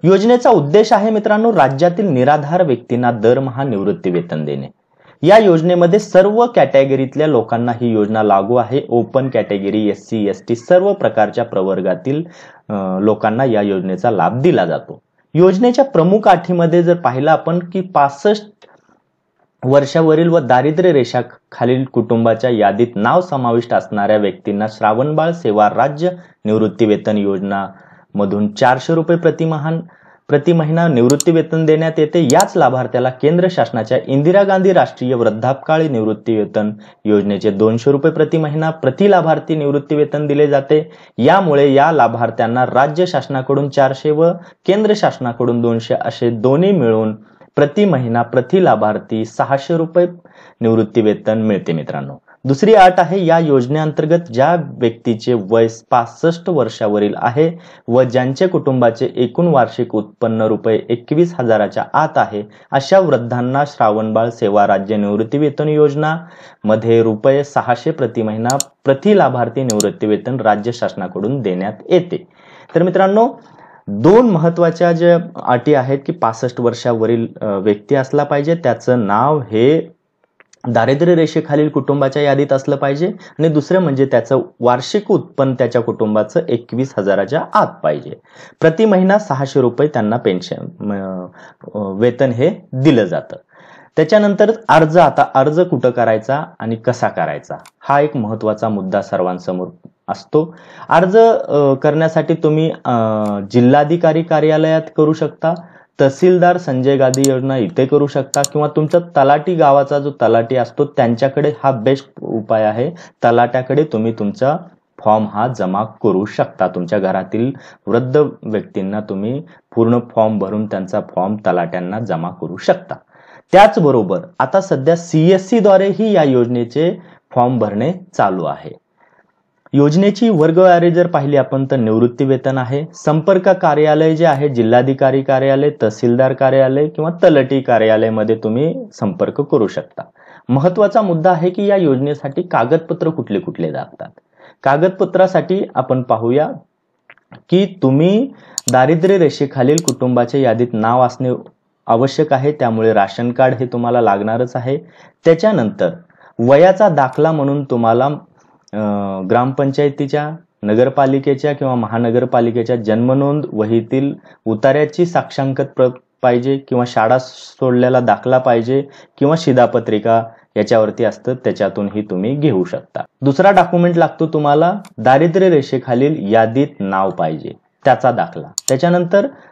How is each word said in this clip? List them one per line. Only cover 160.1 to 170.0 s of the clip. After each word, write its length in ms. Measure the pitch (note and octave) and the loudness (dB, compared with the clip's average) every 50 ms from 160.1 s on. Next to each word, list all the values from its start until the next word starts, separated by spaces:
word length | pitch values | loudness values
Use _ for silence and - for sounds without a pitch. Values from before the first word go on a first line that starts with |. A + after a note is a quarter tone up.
| D3 D3 D3 D3+ D#3+ D#3+ _ _ _ _ G#2 | -4 -4 -4 -6 -10 -14 _ _ _ _ -4
नगरपालिकेच्या 880 | G#2 G#2+ A#2 B2+ C3+ C3+ C#3+ C3+ C3+ C3+ C3+ C#3 D3 C3+ C3 - D3 C#3+ | 0 2 2 2 2 2 0 2 2 0 0 0 0 -2 0 -2 -4 -4
किंवा 220 | - C#3+ C3 B2 | -4 -4 -4 -2
महानगरपालिकेच्या 1000 | A#2+ A2 G#2 A2+ A#2 A#2+ A#2 A2+ B2 B2 B2 - A#2+ A#2 A#2+ A2+ B2 A2+ B2+ B2 | -2 -4 -2 -2 -2 -2 0 0 0 0 0 0 0 0 0 0 -2 -2 -2 -4
जन्मनोंद 720 | A#2 G#2 A2 G#2+ A#2 A#2+ B2+ C3 C#3 C#3 C#3+ D3 D3+ C#3 - - | -2 -2 -2 0 0 0 0 0 0 0 0 -2 -2 -4 -4 -4
वहीतील 600 | G#2+ G#2+ A2 A#2 A#2 A2 - C3+ C3+ C#3 C#3+ - - - - _ _ - | -4 -2 0 0 -2 -2 -2 -2 -2 -2 -4 -6 -8 -14 -20 _ _ -6
उतार्याची 600 | A2 A2 G#2+ C#3 C3+ C3+ D3 D3+ D3 - F3 F3 | -6 -2 0 2 2 2 2 0 -2 0 -2 -2
साक्षांकत 580 | F3 - C#3 - - - C#3+ C3+ C3+ C3 C#3+ C3+ C3 - | 0 -2 -2 -4 -4 -6 -4 -4 -2 -2 -4 -6 -4 0
प्र-, 120 | C3 B2+ B2+ B2+ - _ _ _ _ | 0 0 0 0 -4 _ _ _ _
पाहिजे 360 | B2+ B2+ B2 A#2+ B2 C3+ C#3 | 0 0 0 0 0 -2 -4
किंवा 260 | C3+ C#3 - C3 A#2+ A#2+ | -4 -4 -4 -2 -2 -2
शाळा 300 | A#2+ - A#2 A2 A2+ B2+ B2+ | -2 -2 0 2 2 2 0
सोडलेला 800 | C3 - - - - - - - C3+ B2+ B2 B2 B2 B2+ B2+ B2+ | -2 -6 -14 -20 -20 -20 -8 -4 -2 0 2 2 2 2 2 2
दाखला 380 | A#2+ A2+ G#2 - - B2+ B2+ | 2 0 0 0 0 0 0
पाहिजे 460 | B2+ B2+ B2+ A#2 A2+ A2+ B2 C3+ C#3 C#3 - - - - _ _ - | 2 2 2 0 0 0 -2 -2 -4 -4 -6 -12 -20 -20 _ _ -2
किंवा 160 | C#3 C#3+ E3 | 0 0 0
शिधापत्रिका 880 | E3 - C#3+ B2 B2 A#2+ A2+ - A2+ - A#2 G#2+ G#2 | 0 0 0 2 2 2 2 2 -2 -2 -2 -2 -2